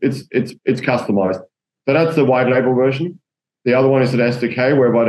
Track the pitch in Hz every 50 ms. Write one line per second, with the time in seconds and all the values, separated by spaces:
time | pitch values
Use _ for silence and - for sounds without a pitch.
0 | 123 135 - - - _ - 123 123 - - - _ - 110 - - - - -
1 | - - 104 101 95 92 92 - - - _ _ _ _ _ _ _ 139 139 156
2 | 165 160 165 156 139 127 131 127 123 120 127 127 120 127 127 123 131 135 131 135
3 | 165 180 170 - _ _ _ _ _ _ _ _ _ 123 120 131 135 135 135 135
4 | 131 123 127 120 120 120 120 - 123 110 - 127 123 - - 135 127 120 110 117
5 | 117